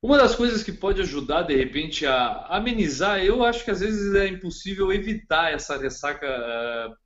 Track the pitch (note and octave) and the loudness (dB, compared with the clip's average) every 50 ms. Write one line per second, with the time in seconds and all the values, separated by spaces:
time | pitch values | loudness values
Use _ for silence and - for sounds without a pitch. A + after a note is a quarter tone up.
0 | - A#3 C#4+ C#4+ C4 A3+ A3+ - A#3+ A#3+ A#3 G#3 - - F3 - - G3 G3 F#3+ | 2 4 6 8 8 6 6 4 0 2 2 0 -2 -4 -8 -4 0 0 0 0
1 | F#3+ D3+ C3+ C#3+ B2+ B2 D3 E3 F3+ E3 D3 C3+ C3 B2 A#2 C#3+ D#3 D#3 D3+ - | 0 -2 -2 -6 -4 0 0 0 2 2 2 2 2 2 -2 -4 -6 -4 -6 -4
2 | D#3 C#3+ C3 B2+ B2 A#2+ G#2+ - - - E3+ G3+ A3 A#3+ A3+ A3 G3 D#3 C3+ B2+ | 0 2 2 2 2 0 -2 -6 -8 -4 -4 -2 -2 -2 0 0 0 0 0 0
3 | F3+ G3+ G#3 G3 F#3 F#3+ A3 B3+ A#3+ A#3 A#3 A#3 - - G#3 F3+ F#3+ A3 A3 G#3 | 0 2 2 2 2 2 4 4 4 2 2 0 -2 -4 -2 -2 0 -2 -2 -2
4 | G3+ G3+ G3+ G3 G3 G3 F#3 F#3 F#3+ F3 E3+ - - F#3+ G3 F#3+ G3 F#3+ F#3+ G3+ | -2 2 2 4 2 2 -2 -6 -8 -8 -10 -8 -8 -10 -4 -2 0 2 2 0
5 | G3 A3 G#3+ - - _ D#3 D#3+ E3+ E3 D3+ D3 - - C#3+ C#3 C3+ C3+ B2+ - | 0 -2 -6 -6 -4 _ 0 2 2 2 0 -4 -4 -6 -6 -4 -4 -6 -6 -4
6 | - C#3+ C#3+ C#3+ D3+ C#3 C3 B2 A#2+ A#2 A#2 A#2 A#2 A#2+ A#2 A#2 A2+ A2+ A2+ _ | -6 -6 -6 -4 -6 -6 -4 -4 -4 -4 -4 -4 -4 -4 -4 -6 -6 -8 -12 _
7 | _ | _